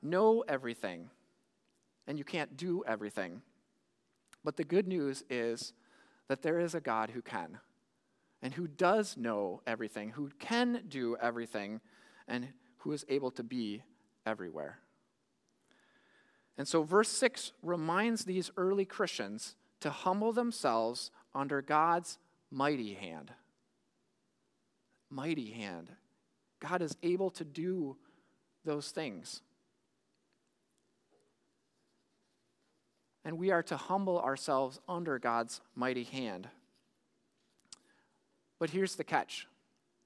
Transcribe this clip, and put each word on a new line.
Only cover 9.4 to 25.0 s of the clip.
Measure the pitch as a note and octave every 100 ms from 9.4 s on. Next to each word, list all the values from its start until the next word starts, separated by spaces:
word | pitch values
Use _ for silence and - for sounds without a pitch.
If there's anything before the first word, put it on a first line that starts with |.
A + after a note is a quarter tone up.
| G2 F#2+
everything, | B2 A2 G#2+ A2 G#2+
who | B2 C#3+
can | - - A#3 B3 A#3+ G3+
do | C3+ A#2+ A#2
everything, | A#2+ A#2 A#2 G#2+ G2+ A2 - - - - -
and | B2 C3+ - _ -
who | -
is | D3 -
able | C#3 B2+
to | B2+
be | A#2 B2+ G#2+ G#2+ - _ _ _
everywhere. | A2 G#2+ F2 D#2 D2 - _ _ _ _ _ _ _ _ _ _ _ _ _ _ _ _ _ -
And | C#3
so | E3
verse | D3+ G3 A3
six | - B3+ - - -
reminds | D#3+ F3 D#3 F#3 A#3 A3
these | F#3 F#3 E3+ -
early | F#3 G3+
Christians | G3 - F3+ - G2+ G#2+ - - _ -
to | D3+
humble | C#3+ F#3 G3 A3
themselves | A3+ A#3+ - C#3+ A2+ A2+ B2 - - _
under | C3+ C#3 C#3
God's | C3+ D3+ E3 F3 F3 - _ _ -
mighty | C3+ C#3+ C#3 G#2+
hand. | F#2+ F#2 D#2+ C#2+ - _ _ _ _ _ _ _ _ _ _ _ _ _ _ _ _